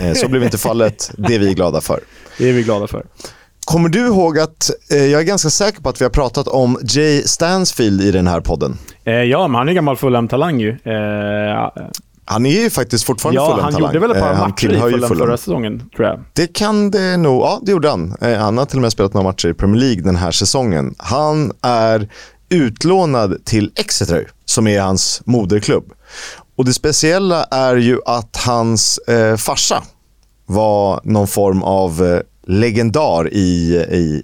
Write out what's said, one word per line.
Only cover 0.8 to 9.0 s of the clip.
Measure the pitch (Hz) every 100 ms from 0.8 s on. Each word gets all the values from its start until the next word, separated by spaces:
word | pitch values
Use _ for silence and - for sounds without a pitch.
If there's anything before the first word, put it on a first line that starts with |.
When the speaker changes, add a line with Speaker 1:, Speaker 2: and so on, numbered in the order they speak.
| 110 - -
Speaker 2:
<laughs> | -
Speaker 1:
Det | 101
är | 113
vi | 98
glada | 92 87 78
för. | - - - - - -
Speaker 2:
Det | 127
är |
vi | 123
glada | 113 104 104
för. | - - - - - _ -
Speaker 1:
Kommer | - 160 170
du | 190 247
ihåg | 196 170 156
att, | 156 - - - -
eh, | 147 139
jag | 147
är |
ganska | 170 196 151
säker | - 208 -
på | 139
att | 120
vi |
har | 127
pratat | 127 127 127 135
om | 135 123 123
Jay | 117 127 151 143
Stansfield | - - 170 190 180 - 113 98
i | 98
den | 92 90
här | 85
podden? | - 80 73 60 - -